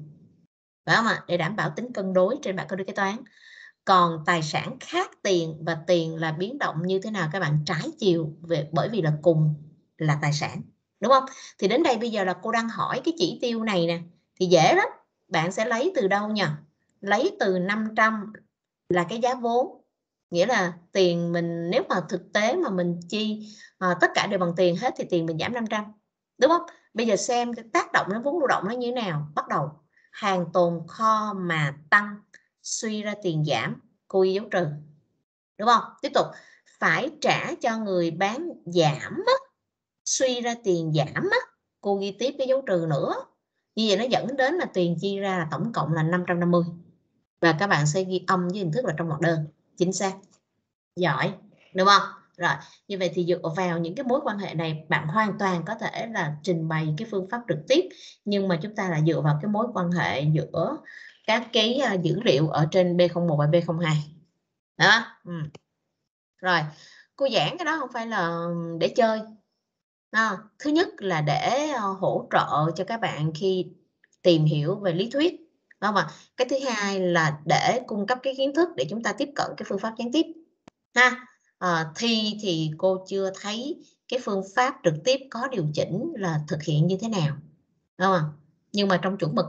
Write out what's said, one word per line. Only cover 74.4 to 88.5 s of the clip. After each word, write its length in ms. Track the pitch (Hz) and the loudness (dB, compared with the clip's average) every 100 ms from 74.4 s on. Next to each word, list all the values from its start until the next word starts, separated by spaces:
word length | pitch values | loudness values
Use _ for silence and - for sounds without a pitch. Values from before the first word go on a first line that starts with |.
hiểu 320 | 156 147 147 202 | 4 2 0 -2
về 160 | 196 | -2
lý 180 | 165 233 | -2 -2
thuyết. 340 | 277 339 - - _ _ _ | 0 0 -2 -14 _ _ _
Đúng 80 | 202 | -2
không 80 | 190 | 0
ạ? 140 | 156 - - - | -2 -8 -14 -4
Cái 100 | 254 | -2
thứ 60 | 269 269 | -2 -2
hai 320 | 214 202 196 | -2 -2 0
là 400 | 180 170 156 147 | 2 2 2 0
để 360 | 165 143 - 240 - | 0 2 2 0 -2
cung 200 | 208 196 | -4 -2
cấp 120 | 254 | -2
cái 120 | 269 262 | -4 -2
kiến 180 | 269 | 0
thức 140 | 285 349 - | 2 0 0
để 100 | 156 | -4
chúng 120 | 214 | -4
ta 100 | 220 | -4
tiếp 160 | - 285 - | -4 -4 -2
cận 100 | - - | -4 -6
cái 100 | 214 | -8
phương 100 | 196 | -6
pháp 160 | 226 226 | -6 -8
gián 140 | 240 | -2
tiếp. 140 | 294 320 - _ _ - _ _ | 0 0 -4 _ _ -20 _ _
Ha. 320 | 240 247 247 - _ _ _ | 4 4 2 -10 _ _ _
Ờ, 280 | 180 165 156 - | 0 0 -2 -4
thi 420 | 233 220 214 214 | 0 0 0 -4
thì 280 | 196 160 156 151 | -2 0 -2 0
cô 260 | 190 190 190 | 0 0 -2
chưa 220 | 196 190 190 | -4 -4 -4
thấy 440 | 202 220 285 - - _ - | -8 -6 -8 -10 -14 _ -8
cái 120 | 254 | -6
phương 200 | 226 196 196 247 | -2 -4 -2 2
pháp 180 | 254 277 | 2 2
trực 100 | 170 151 | 0 2
tiếp 160 | 254 269 269 | 2 0 -2
có 180 | 226 262 | -8 -4
điều 180 | 233 151 | -2 -2
chỉnh 380 | 147 139 185 339 262 | -2 -2 -2 -4 -4
là 240 | 185 156 - | -2 -2 -4
thực 140 | 156 | -6
hiện 240 | - 151 175 | 0 2 4
như 120 | 185 | 2
thế 80 | 226 | -2
nào. 280 | 202 147 139 - _ _ _ _ - | 0 -2 -4 -12 _ _ _ _ 0
Đúng 80 | 190 | 2
không 80 | |
ạ? 100 | 180 151 - _ | 4 0 -6 _